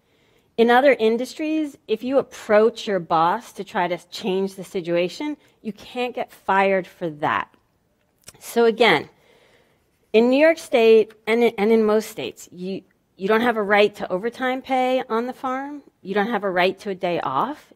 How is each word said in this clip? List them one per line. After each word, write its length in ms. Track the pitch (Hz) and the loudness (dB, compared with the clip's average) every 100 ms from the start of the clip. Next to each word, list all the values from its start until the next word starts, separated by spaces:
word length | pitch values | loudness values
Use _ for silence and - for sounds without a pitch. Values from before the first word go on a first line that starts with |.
| _ _ _ _ _ - | _ _ _ _ _ 0
In 120 | 233 | 4
other 240 | 247 285 | 6 4
industries, 840 | 240 220 226 254 - 311 311 302 - - | 4 2 0 -4 -6 -4 -4 -4 -10 -6
if 160 | 214 | -6
you 140 | 254 269 | 0 -2
approach 680 | - - - 214 226 226 - | -2 -8 2 4 4 0 -4
your 140 | 190 | -6
boss 520 | 165 165 170 214 - | 0 2 2 0 -6
to 100 | - | -16
try 240 | 190 214 175 | -8 -4 -4
to 100 | 170 - | -4 -10
change 460 | - - 190 196 190 | -10 -4 -4 -4 -8
the 80 | |
situation, 720 | 180 196 165 170 175 - 302 294 _ _ | -10 -8 -2 -2 -2 -4 -8 -8 _ _
you 100 | 220 | -14
can't 400 | - - 247 247 | -14 -12 -8 -8
get 180 | 254 - | -8 -10
fired 540 | - - 196 196 190 175 | -8 -2 2 2 0 -4
for 240 | - 170 | -10 -10
that. 380 | 147 147 104 - _ _ _ _ _ _ _ - - | -4 -2 -2 -6 _ _ _ _ _ _ _ -20 -20
So 280 | - 233 233 | -4 2 2
again, 440 | 226 226 151 - _ _ _ _ _ _ _ _ _ _ | 4 2 2 -2 _ _ _ _ _ _ _ _ _ _
in 160 | 214 240 | 2 4
New 100 | 262 | 4
York 200 | 320 320 | 4 2
State 540 | - 254 226 220 214 - - | -2 2 6 6 4 -4 -2
and 180 | 233 | 2
in, 100 | 233 226 | 2 2
and 140 | 208 | 2
in 120 | 226 | 2
most 260 | 214 214 214 | 2 0 -2
states, 400 | - 117 - - | -8 -10 -12 -20
you, 320 | 175 185 185 - _ _ - | -12 -10 -10 -12 _ _ -8
you 120 | 190 | -2
don't 140 | 220 | 0
have 160 | 240 226 | 0 -2
a 60 | |
right 320 | 196 208 208 - | 0 2 2 0
to 160 | - | -6
overtime 500 | 180 226 233 254 262 | -6 -6 -6 -6 -6
pay 400 | 254 262 254 262 254 | -4 -2 0 -2 -2
on 160 | 220 247 | -4 -4
the 80 | |
farm, 480 | 247 262 262 277 294 - _ | -8 -8 -8 -10 -16 -20 _
you 100 | 185 | -6
don't 160 | 196 202 | -4 -2
have 140 | 220 | -4
a 80 | 196 | -2
right 260 | 180 185 190 | 0 0 -2
to 100 | 214 | -10
a 60 | 185 | -6
day 240 | 180 170 | -4 -4
off, 500 | 139 135 220 302 _ | -2 -2 -4 -8 _